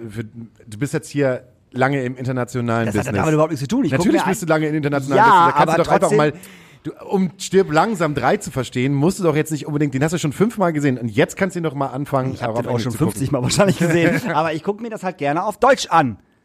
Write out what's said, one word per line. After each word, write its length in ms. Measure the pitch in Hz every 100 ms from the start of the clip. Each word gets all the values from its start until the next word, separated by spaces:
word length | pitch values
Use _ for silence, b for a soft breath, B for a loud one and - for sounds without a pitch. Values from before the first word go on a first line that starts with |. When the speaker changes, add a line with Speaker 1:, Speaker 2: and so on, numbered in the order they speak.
| 113
Speaker 1:
für, 140 | 107
du 540 | 110 117 117 _ - 104
bist 140 | 135
jetzt 160 | 160 -
hier 340 | 143 139 123 - _ _
lange 300 | 123 131 139
im 120 | 123 131
internationalen 680 | 127 127 120 127 120 113 113
Speaker 2:
Das 100 | 104
hat 60 |
Speaker 1:
Business. 160 | 127 107
Speaker 2:
damit 120 | 156
überhaupt 180 | 156 160
nichts 100 | 151
zu 40 | 135
tun. 160 | 247
Ich 80 | 196
guck 80 | 131
Speaker 1:
Natürlich 220 | 196 311 139
Speaker 2:
mir 40 |
Speaker 1:
bist 120 | 190
du 40 | 170
Speaker 2:
an 40 |
Speaker 1:
lange 180 | 156 156
im 60 | 156
internationalen 420 | 143 143 135 135 226
Speaker 2:
Ja, 40 |
Speaker 1:
Business. 160 | 190 170
Da 120 | 139
kannst 160 | 156
Speaker 2:
aber 40 | 165
Speaker 1:
du 60 |
doch 80 | 156
einfach 80 | 185 175
Speaker 2:
trotzdem 100 | 143
Speaker 1:
mal, 160 | 151 B B B B B
du, 80 | - - -
um 220 | 190 185 -
Stirb 320 | - 185 180
langsam 420 | 151 196 208 165 139
drei 220 | 123 208
zu 120 | -
verstehen, 440 | 135 120 127 131
musst 260 | 143 156 196
du 40 |
doch 120 | 170 147
jetzt 160 | 151
nicht 160 | 151 147
unbedingt, 260 | 147 151
den 80 | 131
hast 120 | 156
du 40 | 175
schon 120 | 156
fünfmal 400 | - 214 214 180
gesehen 260 | 151 143 127
und 120 | 117
jetzt 260 | 104 160 -
kannst 220 | 190 175
du 20 |
ihn 40 |
doch 120 | 160 135
mal 120 | 139
anfangen, 440 | 131 143 139 131
Speaker 2:
Ich 80 | 131
hab 100 | 120
Speaker 1:
auf 80 | 113
Speaker 2:
den 80 | 120
auch 20 |
Speaker 1:
Englisch 140 | 120
Speaker 2:
schon 80 | 117
Speaker 1:
zu 40 | 110
gucken. 140 | 113
Speaker 2:
fünfzig 200 | - 135
Mal 100 | 131
wahrscheinlich 340 | 123 - 202 -
gesehen, 440 | 175 170 165 - 233
Speaker 1:
<laughs> 60 |
Speaker 2:
aber 200 | 151 160
ich 100 | 156
guck 160 | 185 208
mir 100 | 233
das 140 | 214
halt 140 | 185 -
gerne 260 | 143 151
auf 140 | 208 202
Deutsch 300 | 254 269 -
an. 280 | 165 139 101 _ _